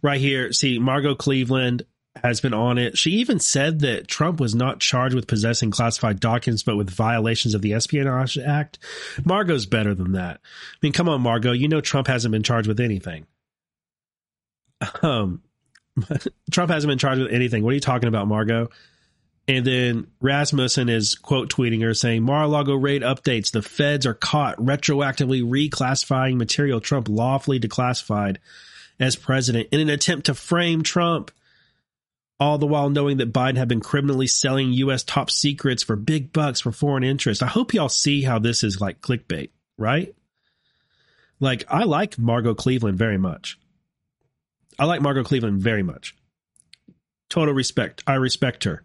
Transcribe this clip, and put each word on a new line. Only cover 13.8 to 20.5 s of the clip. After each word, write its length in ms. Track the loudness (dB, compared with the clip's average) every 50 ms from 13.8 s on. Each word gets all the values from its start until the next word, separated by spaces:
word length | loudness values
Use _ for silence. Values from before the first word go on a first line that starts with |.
| _ _ _ _ _ _ _ _ _ _ _ _ _ _ _ _ _ _ _ _ -10 -8 -4 -2
Um, 420 | 0 2 2 2 0 -2 -2 -6 _ _ _ _ _ _ _ _ _ _ _
<laughs> 560 | -4 -2 -2 -4 -4 -4 -6 -10 _ _ -2
Trump 200 | 0 0 2 2
hasn't 180 | 2 2 2 0
been 80 | 2
charged 240 | 2 2 2 2 2
with 100 | 0 0
anything. 320 | 0 0 0 0 0 2 2
What 80 | 2
are 40 | 2
you 40 | 0
talking 300 | 2 0 0 2 2 2
about, 180 | 2 2 2
Margot? 420 | 2 2 2 2 2 2 0 0 -4 -8 -18 -20 _ _ _ _ _ _ _ _ _ _ _ _
And 180 | -2 0 2 2
then 420 | 2 2 2 2 0 0 -2 -4 -8 _ _
Rasmussen 680 | -2 0 2 2 0 0